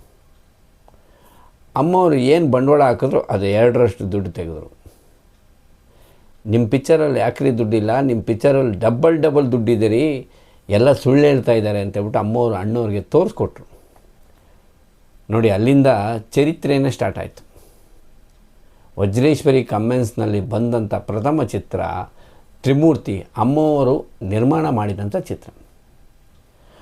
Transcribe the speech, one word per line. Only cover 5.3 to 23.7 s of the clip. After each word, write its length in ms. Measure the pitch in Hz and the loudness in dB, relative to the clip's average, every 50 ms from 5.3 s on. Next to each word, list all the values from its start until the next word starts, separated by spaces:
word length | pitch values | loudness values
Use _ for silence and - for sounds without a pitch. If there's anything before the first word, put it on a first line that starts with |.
| _ _ _ _ _ _ _ _ _ _ _ _ _ _ _ _ _ _ _ - - _ - | _ _ _ _ _ _ _ _ _ _ _ _ _ _ _ _ _ _ _ -20 -20 _ -6
ನಿಮ್ಮ 220 | 107 110 120 117 107 | -2 0 0 2 2
ಪಿಕ್ಚರಲ್ಲಿ 520 | 175 135 - - 160 156 151 147 127 110 | 0 0 2 2 2 2 2 0 0 0
ಯಾಕ್ರಿ 380 | 110 123 - - 139 139 117 113 | -2 -2 -2 -2 -2 0 0 0
ದುಡ್ಡಿಲ್ಲ, 420 | 113 107 113 110 104 110 117 139 | 0 0 0 0 0 0 0 0
ನಿಮ್ಮ 220 | 139 131 117 110 | 0 0 -2 -2
ಪಿಕ್ಚರಲ್ಲಿ 560 | 95 - 107 104 - 143 135 139 131 117 101 87 | -2 -4 -4 0 2 2 2 2 0 0 -2 0
ಡಬಲ್ 400 | 107 113 120 127 165 165 165 151 | 0 -2 0 2 2 2 2 2
ಡಬಲ್ 340 | 156 151 139 147 139 120 | 0 2 2 2 0 0
ದುಡ್ಡಿದೆ 360 | 127 117 110 120 120 104 110 104 | 0 -2 0 0 0 2 2 0
ರೀ, 400 | 110 123 151 156 139 127 - _ _ _ _ _ _ _ _ - | 0 0 0 -2 -4 -6 -10 _ _ _ _ _ _ _ _ -2
ಎಲ್ಲ 200 | 101 107 123 - | 0 2 4 4
ಸುಳ್ಳು 320 | 127 - - 127 135 143 147 | 2 2 2 2 4 4 4
ಹೇಳ್ತಾ 280 | 147 139 127 - 123 | 4 2 2 2 0
ಇದ್ದಾರೆ 280 | 117 113 104 104 101 101 | 0 0 0 -2 -2 -4
ಅಂತ 140 | 98 101 98 | -4 -4 -4
ಹೇಳ್ಬಿಟ್ಟು 240 | 101 101 110 131 110 | -6 -6 -4 -2 -2
ಅಮ್ಮವ್ರು 360 | 101 104 113 123 120 113 104 | -2 -2 0 0 0 0 -2
ಅಣ್ಣವ್ರಿಗೆ 480 | 90 98 107 117 120 113 104 101 101 | -2 -4 -4 -2 -2 -2 -4 -4 -6
ತೋರಿಸ್ಕೊಟ್ರು. 640 | - - - 156 190 214 - - 104 80 - - - - - - _ _ _ _ _ _ _ _ - _ _ _ _ _ _ _ _ _ _ _ _ _ _ _ _ _ _ - _ - | -4 0 0 2 2 0 -2 -6 -6 -6 -6 -12 -20 -20 -20 -20 _ _ _ _ _ _ _ _ -20 _ _ _ _ _ _ _ _ _ _ _ _ _ _ _ _ _ _ -18 _ -4
ನೋಡಿ, 200 | 107 117 113 107 | 0 2 2 2
ಅಲ್ಲಿಂದ 360 | 95 98 113 131 139 139 135 135 120 101 101 113 117 110 - - | 2 2 2 4 4 4 4 4 4 2 0 -4 -4 -6 -8 -4
ಚರಿತ್ರೆನೇ 580 | - 139 143 156 160 - - 139 143 139 135 147 | 0 0 0 0 0 -4 -2 -2 0 0 0 -2
ಸ್ಟಾರ್ಟ್ 280 | - - 110 110 - - | -2 -2 -4 -4 -4 -8
ಆಯ್ತು. 340 | 90 90 - - - - _ - - - _ _ _ - - - - - - - - _ _ _ _ _ _ _ - - _ _ _ - - 95 | -12 -14 -14 -20 -20 -20 _ -20 -20 -20 _ _ _ -20 -20 -20 -20 -20 -20 -20 -20 _ _ _ _ _ _ _ -20 -20 _ _ _ -14 -6 -4
ವಜ್ರೇಶ್ವರಿ 680 | 101 98 101 123 131 156 147 147 - 143 135 131 117 | -4 -2 0 2 2 2 2 2 2 2 2 2 0
ಕಮೆನ್ಸ್‌ನಲ್ಲಿ 760 | - 107 104 110 117 127 127 120 110 - 117 110 107 104 101 | -2 -4 -2 -2 0 0 -2 -2 -4 -4 -4 -4 -2 -2 -4
ಬಂದಂಥ 540 | 90 - 117 110 120 120 120 113 110 101 104 | -4 -4 -4 -4 -2 -2 -2 -4 -4 -4 -6
ಪ್ರಥಮ 480 | 98 - - 101 107 110 143 156 156 | -8 -6 -6 -6 -4 -2 -2 -2 -2
ಚಿತ್ರ 380 | 123 104 - 98 - - - 90 87 82 90 92 87 - - - - - - - - _ - - | -2 -4 -6 -8 -8 -8 -8 -6 -6 -6 -8 -10 -12 -14 -16 -20 -20 -20 -20 -20 -20 _ -14 -6
ತ್ರಿಮೂರ್ತಿ, 640 | - 127 135 143 156 165 135 104 - 139 101 95 - - - | -2 0 0 2 2 2 2 0 -4 -8 -8 -8 -10 -10 -4
ಅಮ್ಮವರು 720 | - 110 127 143 156 156 156 | -2 -2 0 0 0 0 0